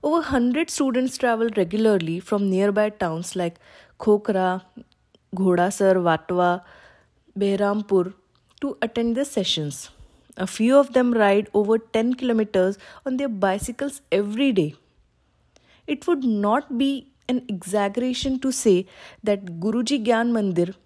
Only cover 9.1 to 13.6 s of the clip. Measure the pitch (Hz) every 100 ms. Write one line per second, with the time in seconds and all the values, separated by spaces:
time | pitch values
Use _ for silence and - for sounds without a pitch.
9.1 | 233 277 - 185 160 147 139 - _ -
10.1 | _ _ - 185 - 220 277 277 254 247
11.1 | 233 208 196 208 208 208 220 226 220 226
12.1 | 254 254 226 214 196 185 196 - - -
13.1 | 254 277 208 196 190